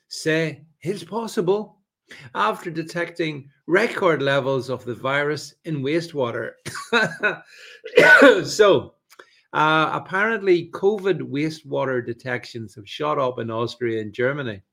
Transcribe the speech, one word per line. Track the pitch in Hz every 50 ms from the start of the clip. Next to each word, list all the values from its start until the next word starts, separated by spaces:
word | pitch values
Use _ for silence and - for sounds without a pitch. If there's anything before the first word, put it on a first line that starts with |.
| _ _
say | - - - 156 156 160 165 156 143 - - _ _ _
it's | - 156 208 185 -
possible | - 196 226 226 214 - 233 180 165 196 214 208 - _ _ _ _ _ _ _ _ - - 143 123 -
after | - 202 214 208 - - 180
detecting | 156 165 160 165 - 175 170 170 170 - 165 156 151 143 135 - _ _ _
record | - 165 190 226 233 - - 196 175 156 135
levels | 139 139 139 139 123 135 135 131 117 135
of | 127 117 -
the | 123 117
virus | 101 123 131 139 143 147 147 151 143 - - - _ _
in | 170 156 139
wastewater. | 131 139 156 170 165 165 156 143 127 117 113 113 113 - - _ _ - - - - -
<coughs> | 226 233 214 185 165 - - 208 175 - - _ - - - - - - - - - 480 - - - - - 269 220 190 147
So, | - - - 208 202 170 127 101 - _ _ _ _ - - - _ _ _ _ _ -
uh, | 151 151 156 156 160 156 143 143
apparently | 147 - - 180 190 208 226 226 208 196 190 175 170 165 165
covid | - - 196 196 214 202 185 196 180 147
wastewater | 135 120 127 143 151 160 156 156 - 139 139 139 139 135 131 123 123
detections | 123 117 - - 131 123 117 - - - 120 113 101 -
have | 120 101
shot | - - - 151 151 151
up | 143 135 127 127 120
in | 117 113
Austria | 113 113 120 117 - - 123 117 113 110
and | 107 107
Germany. | 98 - 123 131 143 147 135 117 104 95 - _